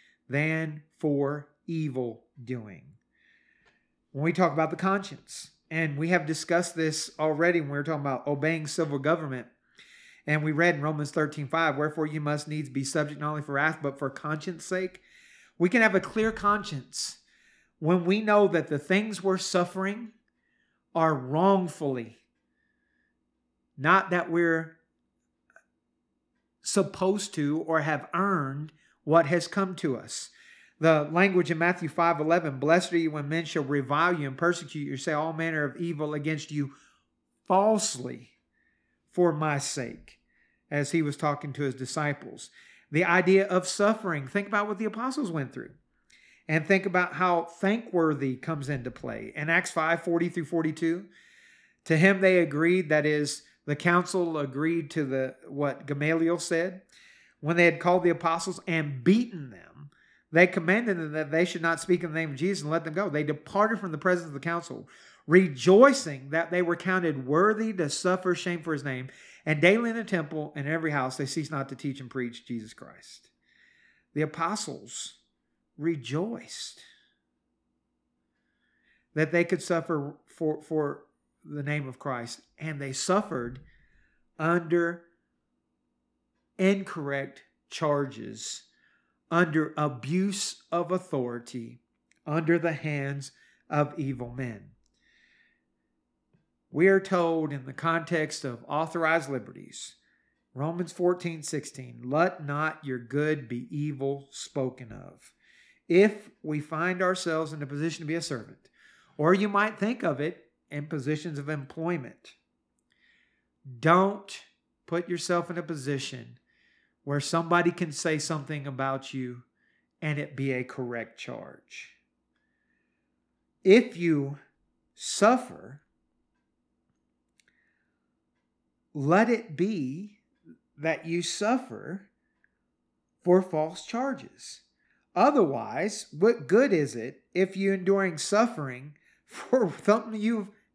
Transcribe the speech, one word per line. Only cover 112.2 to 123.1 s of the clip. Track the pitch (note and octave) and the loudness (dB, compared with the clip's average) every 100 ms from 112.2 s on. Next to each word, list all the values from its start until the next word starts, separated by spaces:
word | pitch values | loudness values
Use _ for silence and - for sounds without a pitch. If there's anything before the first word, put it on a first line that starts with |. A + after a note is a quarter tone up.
| - - _ _ _ _ _ _ _ _ _ _ _ _ C#3 A#2+ | -20 -20 _ _ _ _ _ _ _ _ _ _ _ _ -20 0
don't | D#3 F3+ G3 G3+ - - - _ _ _ - | 6 6 4 0 -10 -18 -18 _ _ _ -6
put | E3+ F3 | -4 -4
yourself | F3 - F3 E3+ | -4 0 -2 -2
in | F3 | -6
a | |
position | D#3+ D#3 C3 C#3 - B2 A#2+ A#2+ _ _ _ _ _ _ | -8 -6 -4 -4 -6 -12 -16 -20 _ _ _ _ _ _
where | C#3+ C#3+ | -6 -4
somebody | - E3 E3 F3 E3+ | 0 -2 2 4 4
can | E3+ E3 | 0 -4
say | C#3+ E3+ D#3 | -2 -2 -2
something | - D#3 C#3 D3+ C#3 | -2 -6 -6 -8 -8
about | C3 C3+ C3+ - | -4 -4 -4 -6
you | C3+ B2 B2 - _ _ _ _ _ | -8 -8 -12 -20 _ _ _ _ _
and | D#3 D3 | -4 -4
it | D3 C#3 | -6 -4
be | C3+ | -4
a | B2+ B2+ | -4 -6
correct | - B2 A#2 A2+ - | -8 -8 -8 -10 -14
charge. | - A#2 E2+ - _ - - _ _ _ _ _ _ _ _ _ _ _ _ | -14 -12 -14 -20 _ -20 -20 _ _ _ _ _ _ _ _ _ _ _ _